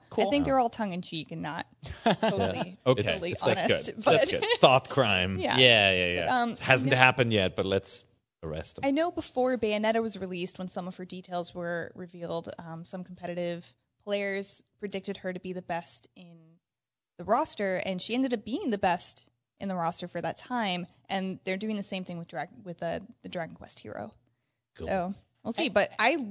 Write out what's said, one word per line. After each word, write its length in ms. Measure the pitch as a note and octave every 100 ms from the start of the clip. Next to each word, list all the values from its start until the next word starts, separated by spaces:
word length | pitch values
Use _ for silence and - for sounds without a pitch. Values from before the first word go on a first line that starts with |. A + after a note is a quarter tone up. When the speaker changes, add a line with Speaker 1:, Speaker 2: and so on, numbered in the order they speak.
| _
Speaker 1:
Cool. 180 | - G3
Speaker 2:
I 20 |
think 120 | D4
Speaker 3:
Yeah. 80 | C#4
Speaker 2:
they're 60 | C4+
all 100 | A#3
tongue-in-cheek 640 | - G#3 F3 F3 E3 D3+
and 100 | E3
not 240 | E3+ D#3 - _
Speaker 3:
<laughs> 220 | - - - F#3+
Speaker 2:
totally, 580 | A3 F#3+ F#3+ F#3 F#3+ - -
Speaker 4:
Okay. 160 | B2+
Speaker 2:
totally 300 | G#2 D#2+ -
Speaker 3:
It's, 100 | -
Speaker 4:
That's 160 | - -
Speaker 2:
honest, 220 | - F2 D#2
Speaker 4:
good. 180 | -
Speaker 2:
but 60 | A3+
Speaker 4:
That's 180 | D#3+ -
good. 140 | - G#4+ A#4
Speaker 3:
Thought 300 | D3+ C3 -
crime. 500 | - A#2 F#2+ F#2 F#2+
Speaker 2:
<laughs> 80 | F#2+
Yeah. 120 | A2+
Speaker 4:
Yeah, 320 | B2+ A2+ G2
yeah, 140 | F#2 F2+
yeah. 120 | F2 E2
Speaker 2:
But, 60 |
um, 160 | B3+ A#3+
Speaker 3:
It 60 | -
hasn't 300 | - C3 C3
Speaker 2:
no 40 | B2+
Speaker 3:
happened 360 | B2+ B2+ A#2+
yet, 240 | A2 F#2 -
but 100 | F#2+
let's 380 | F#2+ - - - _ _ _
arrest 360 | E2 D#2 - -
him. 60 |
Speaker 2:
I 60 | C4+
know 180 | C#4+ E4+
before 460 | E4+ - - B3+ B3+
Bayonetta 420 | A3 G#3 G#3+ A3+
was 160 | A3+ G3+
released, 400 | F#3 F3+ F#3 -
when 100 | F#3
some 180 | - F3+
of 100 | F#3
her 60 |
details 480 | F3+ F#3 F#3 F3+ F3
were 360 | F3+ E3+ E3+ - -
revealed, 520 | F3+ F3 E3+ E3 E3+ -
um, 240 | E3 E3
some 180 | E3+ F#3
competitive 720 | F3+ F3+ F3 F3 F3 E3+ F3 - _ _
players 580 | - G3+ G3+ G3 G3 - - _
predicted 380 | G#3 G3 F#3+ F#3+
her 140 | F#3
to 80 | F3+
be 120 | F#3
the 100 | F#3
best 440 | F3+ E3+ F3 - -
in 240 | - F3+ E3 D#3+ E3 _ _ _ _ _ -
the 60 |
roster, 520 | F3+ A#3 D#4 - G3+ F#3 -
and 140 | F#3
she 120 | -
ended 200 | A#3 C4
up 100 | A#3
being 240 | G#3 C4+ F#4+
the 60 | G3+
best 520 | F#3+ F3 - - - _ _ -
in 100 | G3
the 60 |
roster 320 | F#3 E3 F3 F3
for 140 | E3+
that 160 | E3 -
time, 500 | - B3 G#3+ F3+ F3 _ -
and 300 | G3 F#3+ F#3
they're 120 | - F#3+
doing 200 | G#3+ G#3+
the 60 |
same 220 | F#3+ F#3+
thing 140 | F#3 E3+
with 100 | E3
Drag-, 220 | E3+ D#3+ -
with, 200 | F#3 E3+
uh, 180 | E3+ E3+ F#3+ -
the 60 | F#3
Dragon 240 | F3+ E3 -
Quest 240 | - -
hero. 320 | G#3+ - G#3+ - _ _ _ _ _ -
Speaker 3:
Cool. 100 | -
Speaker 2:
So 280 | F#3+ F3+ G3 _ _
we'll 120 | -
see, 120 | A#3+ D#4
Speaker 1:
I 20 |
Speaker 2:
but 220 | G3 G3 -
I 200 | A3 D#4+ A3+